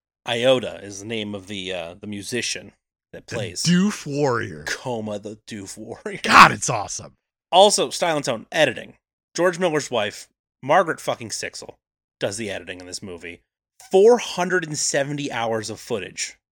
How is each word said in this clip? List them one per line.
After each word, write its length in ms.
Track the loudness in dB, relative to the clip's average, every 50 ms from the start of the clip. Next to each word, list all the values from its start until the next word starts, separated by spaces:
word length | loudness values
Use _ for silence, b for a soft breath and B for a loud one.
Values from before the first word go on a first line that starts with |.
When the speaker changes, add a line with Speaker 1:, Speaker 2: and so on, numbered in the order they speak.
| _ _ _ _ _ -2
Speaker 1:
Iota 520 | 0 4 6 6 6 6 4 0 -6 -10 -12
is 160 | -14 -14 -12
the 80 | -8 -6
name 260 | -4 -4 -4 -4 -6
of 140 | -8 -8 -8
the, 260 | -8 -6 -4 -4 -4
uh, 220 | -4 -6 -8 -10 -12
the 60 | -10
musician 680 | -10 -8 -8 -6 -4 -4 -2 -2 -4 -6 -8 -10 -14 -20 _ _ _ _ _ _ _
that 140 | -18 -18 -14
Speaker 2:
The 100 | -8 -6 -6
Speaker 1:
plays. 260 | -6 -6 -6 -4 0
Speaker 2:
Doof 420 | 2 4 4 4 2 0 -4 -6
Warrior. 600 | -6 -2 0 0 2 2 0 -2 -4 -8 -10 -8 -6
Speaker 1:
Coma 500 | -8 -6 -4 -6 -4 -4 -4 -4 -6 -6
the 220 | -8 -10 -12 -14 _ -12
Doof 280 | -12 -12 -12 -12 -14
Warrior. 440 | -14 -14 -14 -14 -10 -10 -10 -8 -4
Speaker 2:
God, 300 | 0 4 6 8 8 6
it's 180 | 4 0 -2 -2
awesome. 460 | -2 -2 -4 -6 -10 -12 -12 -14 -20 _ _ _ _ _ _ _
Speaker 1:
Also, 380 | 6 8 8 8 6 4 0 -2
style 280 | -2 -2 0 0 0 0
and 60 | -2
tone, 200 | -2 -4 -6 -8 -4
editing. 420 | 2 2 2 2 2 -2 -10 -14 -18 _ _ _ _ _ _ _ _
George 220 | 2 2 2 2 2
Miller's 320 | 0 2 2 0 0 0
wife, 380 | 0 0 0 0 -4 -8 -14 -18 _ _ _ _ _ _
Margaret 400 | 0 4 4 4 4 4 -2 -4
fucking 280 | -4 -4 -4 -4 -6 -8
Sixel, 480 | -8 -8 -8 -10 -10 -12 -14 -16 -18 _ _ _ _ _ _ _ _ _
does 180 | -4 -4 -4 -4
the 140 | -4 -4
editing 280 | -6 -6 -8 -10 -12 -12
in 60 | -12
this 160 | -12 -12 -12
movie. 400 | -10 -12 -12 -12 -12 -14 -14 -16 _ _ _ _ _ _ _ -20 -6 4
Four 260 | 6 8 10 10 8 8
hundred 480 | 4 -2 -4 -2 -2 0 0 0 -2
and 120 | -2 -4 -4
seventy 520 | -2 0 0 0 0 0 -2 -4 -4 -4
hours 400 | -2 -2 -2 0 0 -2 -2 -6
of 80 | -8 -10
footage 600 | -6 -6 -6 -4 -4 -8 -8 -8 -8 -8 -10 _ _ _